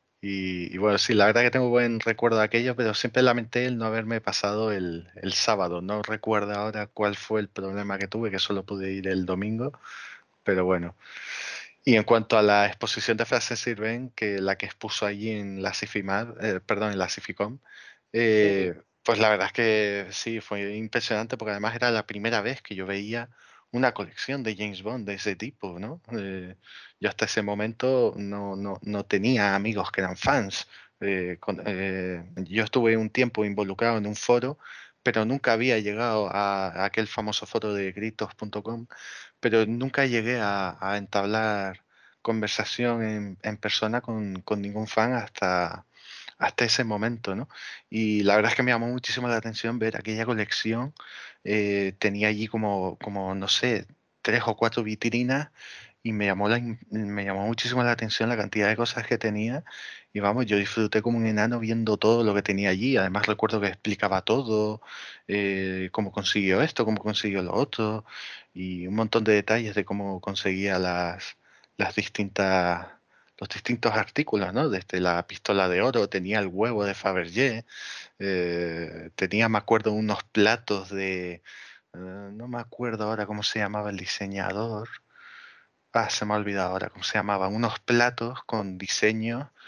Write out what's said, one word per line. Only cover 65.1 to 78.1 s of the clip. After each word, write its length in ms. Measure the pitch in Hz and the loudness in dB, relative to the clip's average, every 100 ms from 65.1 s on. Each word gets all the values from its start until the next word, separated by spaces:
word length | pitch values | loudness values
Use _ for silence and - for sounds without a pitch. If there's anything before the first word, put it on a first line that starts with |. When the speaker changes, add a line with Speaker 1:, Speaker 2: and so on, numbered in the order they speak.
| - - | -16 -4
Speaker 1:
eh, 600 | 101 98 98 95 95 92 | -2 0 0 -2 -4 -4
cómo 200 | - 101 | -4 -4
consiguió 500 | 104 92 107 95 95 | -4 -2 0 4 4
esto, 240 | 156 - 110 | 2 0 0
cómo 160 | 107 | 0
consiguió 400 | 107 104 107 98 | -2 -2 -2 -2
lo 120 | 90 101 | 0 0
otro, 500 | - - 107 107 - - - - - | 0 0 -2 -2 -8 -16 -14 -16 -16
y 320 | 90 92 90 90 | -8 -6 -6 -4
un 80 | 104 | 0
montón 280 | 110 117 | 2 2
de 100 | 107 | 4
detalles 400 | 104 98 113 110 101 | 4 4 0 0 -4
de 100 | 92 | -2
cómo 360 | 101 98 92 | -4 -4 -6
conseguía 560 | 101 95 98 95 101 92 | -6 -4 -2 0 0 0
las, 580 | 92 87 87 90 - - _ _ _ - | 0 0 -2 -4 -12 -16 _ _ _ -6
las 180 | 98 - | -4 -2
distintas 920 | - - 101 98 98 95 87 87 87 - _ _ _ _ | -4 -4 -4 0 2 4 2 0 -4 -18 _ _ _ _
los 80 | - | -12
distintos 440 | 110 - 117 120 | -8 -4 -2 0
artículos, 600 | 107 101 - 151 107 92 | 0 0 -2 0 0 0
¿no? 160 | 107 151 | 0 0
Desde 300 | 95 90 92 | -2 -4 0
la 240 | 90 87 - | 2 2 -2
pistola 420 | - - 101 92 | -6 0 2 4
de 140 | 90 | 4
oro, 260 | 120 123 101 | 2 2 0
tenía 320 | 98 90 107 | 0 0 0
el 80 | 95 | 0
huevo 380 | 92 117 110 101 | 0 0 2 0
de 80 | |
Fabergé, 720 | 98 101 92 85 98 135 113 - - - - - | 0 0 0 -2 0 0 0 -8 -14 -14 -14 -16